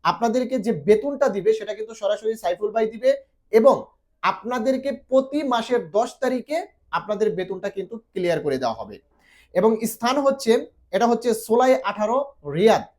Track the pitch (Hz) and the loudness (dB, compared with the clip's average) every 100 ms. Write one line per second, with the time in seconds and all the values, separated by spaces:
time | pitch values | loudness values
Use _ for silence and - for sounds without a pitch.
0 | 165 160 233 233 247 262 202 175 143 214 | 0 0 0 0 0 -2 -2 -2 2 2
1 | 277 277 269 196 185 220 208 214 220 220 | 2 0 0 2 0 0 -2 -10 -10 -6
2 | 196 208 220 220 175 175 208 220 226 226 | -4 -2 -4 -4 -4 -4 -4 -2 -2 0
3 | 254 277 - _ _ 220 262 185 - _ | 0 0 -4 _ _ 6 6 4 -4 _
4 | _ _ 175 196 220 247 233 262 269 226 | _ _ -2 -2 -6 -4 -2 -2 -4 -8
5 | _ 262 269 294 285 240 233 240 175 196 | _ 0 0 -4 -2 -2 0 -2 0 0
6 | 247 - 254 254 - 311 - _ _ 170 | 0 -2 -2 -2 -4 -6 -6 _ _ -6
7 | 170 208 214 175 185 185 202 196 185 226 | -4 -2 0 -2 -6 -6 -8 -8 -12 -14
8 | _ 190 175 156 147 131 123 110 104 104 | _ -4 -2 0 0 -2 -2 -4 -10 -16
9 | _ _ _ _ _ 180 214 220 220 - | _ _ _ _ _ 2 2 2 -2 -4
10 | 233 277 277 269 226 233 - _ _ 190 | -2 2 2 0 2 2 0 _ _ 0
11 | 240 240 240 220 - 226 254 262 196 202 | 2 2 0 -2 0 2 4 2 0 -4
12 | 214 254 285 - 147 147 214 175 113 | -2 0 -2 -10 -8 2 4 4 0